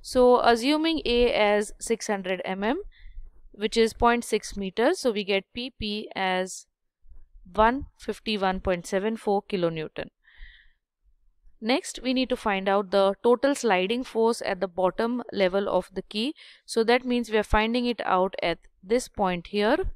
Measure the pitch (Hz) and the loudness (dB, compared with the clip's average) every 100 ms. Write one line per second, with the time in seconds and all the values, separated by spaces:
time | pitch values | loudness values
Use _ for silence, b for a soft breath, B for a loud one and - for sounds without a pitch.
0 | - 254 247 247 - 233 254 302 320 320 | -2 4 6 6 6 4 2 2 0 -2
1 | - 240 240 - 208 208 208 - - 226 | 0 2 2 4 2 2 0 -8 -6 -4
2 | - 202 185 185 - 190 208 330 415 b | -2 -6 -4 -6 -6 -4 -2 -4 -8 b
3 | b b - - - - 208 233 226 - | b b -16 -20 -20 -6 -2 2 0 4
4 | 233 240 - 220 - 202 190 196 254 381 | 2 2 0 -4 -4 -8 -6 2 2 2
5 | 254 208 196 196 - 240 254 _ 214 208 | -2 -2 -2 -2 -2 -12 -12 _ -6 -6
6 | - - 190 185 185 - - _ _ _ | -8 -4 -2 -2 -4 -10 -18 _ _ _
7 | - - - - 185 180 220 269 - _ | -20 -20 -20 -20 -6 4 4 4 -8 _
8 | - 208 - 214 190 185 - 180 - 196 | -10 -8 -4 0 0 0 -2 -2 0 -2
9 | 214 226 - 202 - 196 170 160 156 - | -2 -4 -2 -2 -2 -2 -2 -2 -10 -10
10 | - _ b b b b b b _ _ | -14 _ b b b b b b _ _
11 | _ _ _ _ - _ 220 277 - - | _ _ _ _ -20 _ -2 -2 -2 -8
12 | 233 262 254 247 220 190 196 196 196 202 | -4 -2 -2 -2 -2 -2 0 0 2 2
13 | 196 196 233 240 277 285 226 180 190 240 | 2 2 2 4 2 0 2 2 2 -2
14 | 262 226 226 240 - 190 190 175 185 180 | -4 0 2 0 -4 -4 -4 0 0 0
15 | 233 247 - 196 185 196 202 185 - 190 | -2 -2 -6 0 0 2 0 -2 -2 -12
16 | - 208 254 - B B - 233 226 247 | -8 -4 -4 -6 B B -4 0 2 2
17 | 254 240 220 214 208 214 220 247 240 233 | 2 -2 0 -2 2 2 2 0 -2 -2
18 | - 185 190 - 170 165 - _ 185 240 | 0 2 2 0 -4 -4 -10 _ -2 -2
19 | - - 190 180 - 208 208 311 381 | -2 -2 -2 -2 -4 0 2 2 -2